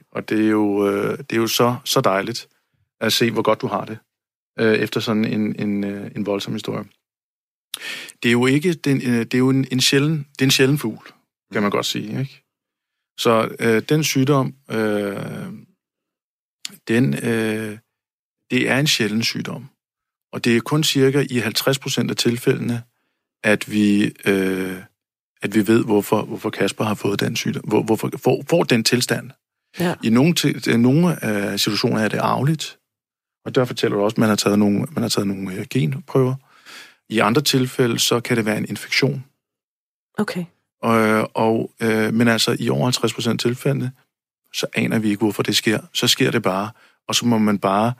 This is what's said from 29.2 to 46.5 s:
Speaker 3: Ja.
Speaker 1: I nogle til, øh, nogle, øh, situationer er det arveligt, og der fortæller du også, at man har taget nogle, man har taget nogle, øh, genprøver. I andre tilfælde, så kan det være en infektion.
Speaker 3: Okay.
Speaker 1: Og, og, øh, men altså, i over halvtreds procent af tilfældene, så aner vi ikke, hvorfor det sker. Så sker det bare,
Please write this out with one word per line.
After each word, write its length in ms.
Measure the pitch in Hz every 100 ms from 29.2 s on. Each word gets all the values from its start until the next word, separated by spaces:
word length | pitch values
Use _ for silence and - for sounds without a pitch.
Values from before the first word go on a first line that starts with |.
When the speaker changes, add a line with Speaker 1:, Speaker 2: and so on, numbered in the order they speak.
| 127 - _ _ _ -
Speaker 3:
Ja. 140 | 175 -
Speaker 1:
I 80 | 117
nogle 240 | 120 160
til, 300 | 165 135 - 131
øh, 80 | 120
nogle, 480 | 123 151 175 151 117 104 101
øh, 60 | 101
situationer 420 | - - 120 110
er 80 | 107
det 100 | -
arveligt, 600 | 110 110 135 160 - - _ _ _ _ _ _
og 100 | 113
der 100 | 120
fortæller 320 | 123 113 113 104
du 80 |
også, 100 | 104
at 40 | 113
man 100 | 110
har 80 | 104
taget 220 | 104 101
nogle, 200 | 104 101
man 240 | 135 -
har 60 | 110
taget 180 | - 101
nogle, 260 | 98 98
øh, 120 | 98 107
genprøver. 640 | 131 151 135 - 135 127 131 _ _ - - - _ -
I 100 | 110
andre 220 | 104 135
tilfælde, 580 | 143 135 127 - 123 117
så 220 | - 120
kan 160 | - 117
det 100 | 107
være 120 | 110
en 100 | 113
infektion. 560 | 104 - - 139 135 - _ _ _ _ _ _ _ _ -
Speaker 3:
Okay. 260 | 208 185 170 _ _ -
Speaker 1:
Og, 480 | 117 113 110 110 -
og, 360 | - 113 113 - -
øh, 340 | 113 110 107
men 140 | 113 120
altså, 280 | 113 - -
i 100 | 120
over 160 | 135
halvtreds 300 | 131 - 113
procent 180 | - 117
af 60 | 120
tilfældene, 540 | 120 123 143 139 127 - _ _ _ _ _
så 120 | - -
aner 240 | 113 120 117
vi 100 | 107
ikke, 80 | 101
hvorfor 240 | 110 98
det 140 | 110 104
sker. 220 | 113 107 -
Så 160 | - 120
sker 220 | - 131
det 120 | 117
bare, 280 | 98